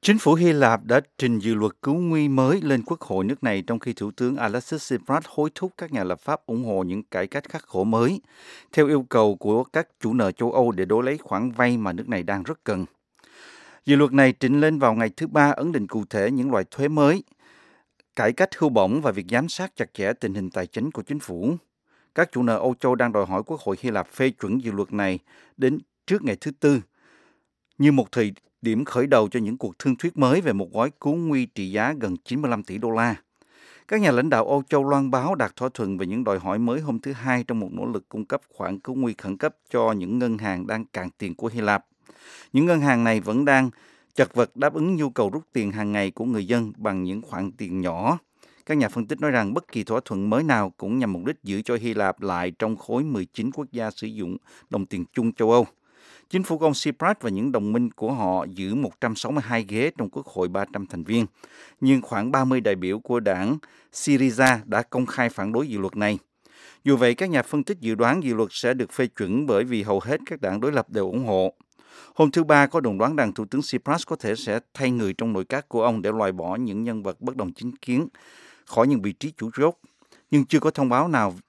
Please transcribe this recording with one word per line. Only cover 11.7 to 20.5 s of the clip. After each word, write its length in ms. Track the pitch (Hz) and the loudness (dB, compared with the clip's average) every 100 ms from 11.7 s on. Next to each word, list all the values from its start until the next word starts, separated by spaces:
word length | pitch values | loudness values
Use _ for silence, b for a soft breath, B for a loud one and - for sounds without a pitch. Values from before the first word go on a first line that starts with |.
| 120 | 2
mà 160 | 101 | -2
nước 160 | 87 127 | -4 -4
này 140 | 107 | -4
đang 200 | 87 98 | -2 -4
rất 220 | 87 160 | -6 -8
cần. 200 | - 98 87 _ _ _ B B B B B B - | -4 -4 -4 _ _ _ B B B B B B 4
Dự 100 | 143 | 6
luật 160 | 143 | 6
này 200 | 135 131 | 6 6
trình 280 | - 131 143 | 4 2 4
lên 180 | 151 156 | 4 4
vào 160 | 131 | 2
ngày 160 | 110 113 - | 4 0 -2
thứ 100 | 156 | -2
Ba 240 | 151 143 | 4 4
ấn 220 | - 156 | 2 -2
định 140 | 151 101 | -2 -2
cụ 180 | 110 101 | -4 -4
thể 200 | 107 101 | 0 0
những 200 | 131 131 | 0 0
loại 140 | 117 92 | 0 -2
thuế 180 | - 143 | -2 -2
mới, 360 | 151 143 190 - b b b b b b b _ - | 4 4 4 -2 b b b b b b b _ 0
cải 160 | 113 | 0
cách 180 | 120 190 - | 2 0 2
hưu 120 | 156 | 2
bổng 300 | 113 95 113 | 4 4 2
và 120 | 147 | 0
việc 140 | 98 87 | -2 -2
giám 180 | 117 165 | -2 -2
sát 240 | - 185 - | -6 -8 -6
chặt 180 | 113 | -8
chẽ 180 | - 98 | -2 -4
tình 220 | - 113 | -2 -4
hình 160 | 98 92 | -4 -6